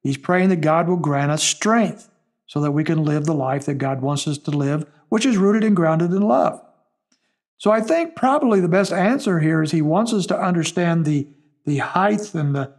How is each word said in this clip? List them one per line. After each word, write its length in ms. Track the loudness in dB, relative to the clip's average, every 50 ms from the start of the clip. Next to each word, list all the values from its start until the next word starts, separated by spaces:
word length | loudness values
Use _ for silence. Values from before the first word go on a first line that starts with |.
He's 160 | -2 -4 -6
praying 320 | -4 -2 0 0 2 2 2
that 120 | 2 2
God 260 | 2 2 2 2 2
will 100 | 0 -2
grant 340 | -2 0 -2 0 0 0 0
us 120 | -2 -2 -2
strength 640 | -4 -4 -2 0 2 2 2 2 0 -4 -10 -18 _ _ _ _ _ _ _ _
so 120 | -8 -4 -2
that 100 | -2 0
we 120 | 0 0 0
can 220 | 0 0 0 0
live 200 | 0 -2 0 0
the 100 | -2 -2
life 300 | -2 -2 -2 -2 -4 -4
that 100 | -4 -4
God 260 | -4 -2 -4 -4 -2
wants 260 | -2 -4 -4 -2 -4
us 120 | -4 -6 -6
to 120 | _ -4
live, 320 | -2 -2 -2 -2 -2 -4 -6 -10 _ _ _ _
which 140 | -2 0 2
is 140 | 2 2
rooted 260 | 4 4 4 2 2 2
and 120 | 2 2
grounded 360 | 4 2 2 2 2 0 0
in 120 | 0 0 2
love. 360 | 2 2 2 2 0 -2 -6 -18 _ _ _ _ _ _ _ _ _ _ _ _ _ _ _ _ _ _
So 120 | _ 0 2
I 120 | 2 2
think 340 | 2 0 0 0 0 -4 -4
probably 440 | -2 0 0 2 2 2 2 2 2
the 80 | 2
best 240 | 2 2 2 0 0
answer 480 | 0 0 0 0 0 0 0 -2 0 0
here 220 | 0 0 0 0
is 100 | 0 0
he 100 | 0 0
wants 300 | 0 2 2 0 0 0
us 140 | 0 -2 0
to 140 | -2 -2 -2
understand 680 | 0 0 0 0 -2 -2 -2 -2 0 0 0 0 0
the, 220 | 0 0 -2 -4 -6 -14 _ _ _ _ _ _
the 120 | -4 -4
height 560 | -2 -4 -2 -2 0 0 0 0 -2 -4 -6 -6
and 220 | -4 -2 -2 -2
the 180 | -4 -4 -8 -12